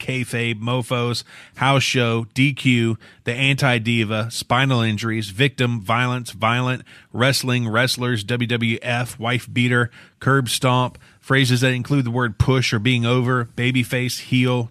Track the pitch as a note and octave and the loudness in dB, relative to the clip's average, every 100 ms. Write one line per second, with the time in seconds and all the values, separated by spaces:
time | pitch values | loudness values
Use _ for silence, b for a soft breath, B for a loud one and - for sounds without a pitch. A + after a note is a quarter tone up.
0 | - C3 B2 A#2+ A#2 A2 A#2 B2+ A#2 B2 | -6 -6 -4 -4 -4 -4 -2 -4 -2 -2
1 | A#2+ A2+ B B B - C3 C#3 - C3 | -2 -4 B B B 0 2 4 2 0
2 | A#2 A2+ A2+ B2 C#3 C3 C3+ A#2+ A2+ A2 | 2 0 -2 0 2 2 2 4 2 -2
3 | B B - A#2+ C3+ C#3 C#3 A#2+ A2 A#2 | B B -8 -2 0 2 2 2 2 0
4 | G#2+ A2 A2+ - - A#2+ C3+ B2 A2+ G#2 | 0 -2 -4 -8 -2 0 2 2 2 0
5 | A2+ A2 G#2 F#2+ C#3 - B2 A#2 F#2+ A#2 | -2 -4 -4 0 0 2 0 0 -2 0
6 | B2 B2 A#2 F#2+ A2 B2 B2+ B2+ B B | 0 -2 -8 -2 0 0 -2 -4 B B
7 | B G#2+ C3 B2 B2+ B2 A#2 A2+ B2+ A#2+ | B 0 2 2 0 0 0 2 0 0
8 | B2 A#2 G2 A#2+ A#2 A#2+ A2+ A2+ B2 A#2+ | -2 -2 -2 -2 -2 0 0 -2 -2 -4
9 | A#2+ - A2+ B2 - G#2+ B2 B2 A#2 B | -4 -6 -4 -4 -2 -2 2 2 0 B
10 | B B C3 C3+ A#2+ - C3 B2+ B2+ - | B B 0 2 0 -2 2 2 0 -6
11 | b b - C3+ B2+ B2 B2+ B2+ A2+ C#3+ | b b 0 2 4 2 2 0 0 0
12 | A#2+ A#2+ A#2+ G#2+ - C3 A#2+ A#2 A2+ B2 | 0 -2 -4 0 2 2 2 0 2 2
13 | A#2 B2+ B2 B2+ A#2 - B2 B2+ A#2 B2+ | 2 2 2 -2 -4 -2 0 0 -2 -2
14 | B2 - - B2+ B2+ B2 A#2 | -4 -6 -2 0 2 0 -4